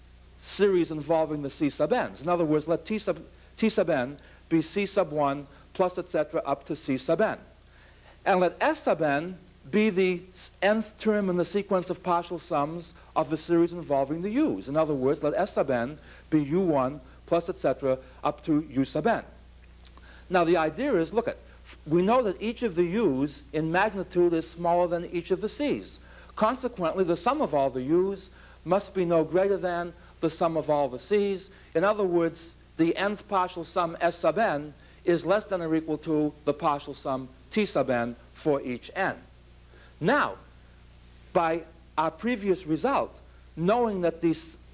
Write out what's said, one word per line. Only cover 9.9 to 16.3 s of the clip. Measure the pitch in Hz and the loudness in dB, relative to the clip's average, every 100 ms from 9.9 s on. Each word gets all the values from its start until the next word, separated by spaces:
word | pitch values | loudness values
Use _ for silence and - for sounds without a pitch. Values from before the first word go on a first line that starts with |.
| 185 185 175 - | 4 2 0 -6
s-, | - - - | -14 -14 -2
nth | 196 220 220 - | 0 0 -2 -4
term | 214 208 190 | 0 0 0
in | 175 | 0
the | 165 | 0
sequence | 202 196 185 175 | -2 0 0 0
of | 170 | -6
partial | 185 170 170 170 | 0 0 0 -10
sums | - 156 147 170 165 - - 151 | -4 -2 -2 -6 -12 -18 -6 -4
of | 151 | -2
the | 156 | -4
series | - 170 170 | 0 2 2
involving | 175 139 139 139 165 | -2 -2 0 0 -2
the | 196 | -2
u's. | 247 302 95 120 | 0 0 -2 -2
In | 151 | -2
other | 156 | 0
words, | 139 131 156 | 0 0 0
let | 147 | -2
S | 151 185 | 0 -2
sub | 214 139 | 0 0
n | 123 123 156 - - | 0 -2 -8 -18 -20
be | - | 0